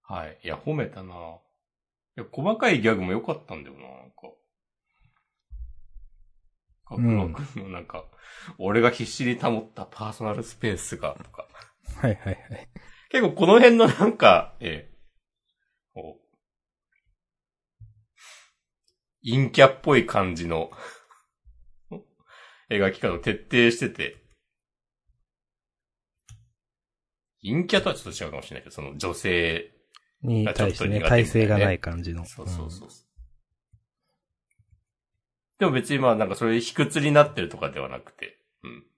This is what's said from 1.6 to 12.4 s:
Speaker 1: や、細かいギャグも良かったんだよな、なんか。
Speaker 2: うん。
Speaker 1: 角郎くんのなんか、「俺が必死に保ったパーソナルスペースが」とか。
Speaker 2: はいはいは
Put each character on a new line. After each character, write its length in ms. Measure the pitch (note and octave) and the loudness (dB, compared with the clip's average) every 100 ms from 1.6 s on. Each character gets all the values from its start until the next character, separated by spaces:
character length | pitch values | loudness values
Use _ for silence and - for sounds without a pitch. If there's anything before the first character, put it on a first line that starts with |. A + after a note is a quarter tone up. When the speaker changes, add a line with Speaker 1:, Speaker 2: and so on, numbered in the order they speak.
| _ _ _ _ _ - | _ _ _ _ _ -18
Speaker 1:
や、 80 | G#2+ | -14
細 260 | - E3 A3 | -4 -4 0
か 140 | B3 | 0
い 100 | D3 | 2
ギ 100 | A2 | 0
ャ 60 | G2+ | 0
グ 60 | |
も 100 | F#2 | -2
良 80 | G2+ | -4
か 140 | - | -6
っ 120 | - - | -10 -12
た 80 | |
ん 80 | E2 | -18
だ 80 | C2+ | -18
よ 60 | C#2 | -20
な、 60 | |
な 60 | C2 C2 B1+ | -20 -20 -20
ん 40 | |
か。 220 | _ - _ _ _ _ _ _ _ _ _ _ _ _ - - - - - - - - _ _ _ _ _ - | _ -20 _ _ _ _ _ _ _ _ _ _ _ _ -14 -14 -16 -18 -20 -20 -20 -20 _ _ _ _ _ -12
Speaker 2:
う 100 | G2 | -2
ん。 60 | A#2+ | 0
Speaker 1:
角 80 | |
郎 140 | G#2+ F2+ | 0 -2
く 140 | D#2 C#3+ - | -8 -12 -12
ん 20 | |
の 60 | F#2+ | -14
な 120 | F2+ | -16
ん 60 | D#2+ | -14
か、 180 | E2 - _ - - - - | -18 -18 _ -20 -20 -20 -8
「俺 220 | F#2+ A2 | 0 4
が 100 | A#2+ | 4
必 180 | - A2 | 2 -10
死 140 | - | -4
に 120 | B2 A#2+ | -4 -2
保 220 | B2+ A2 | -2 -2
っ 140 | - | -8
た 140 | - - | -18 -18
パ 200 | - G#2+ | -12 -12
ー 60 | |
ソ 120 | G#2+ | -8
ナ 80 | A2 | -8
ル 100 | G#2 | -8
ス 140 | A2+ - | -10 -6
ペ 160 | A2+ | -6
ー 40 | F#2 | -4
ス 200 | - - | -8 -8
が」 180 | D2+ - | -8 -10
と 80 | - | -18
か。 160 | - - - - _ - - | -20 -20 -20 -20 _ -16 -4
Speaker 2:
は 120 | B2+ | -2
い 80 | G2+ | -2
は 140 | G2+ | -6
い 40 | |
は 60 | F#2 | -10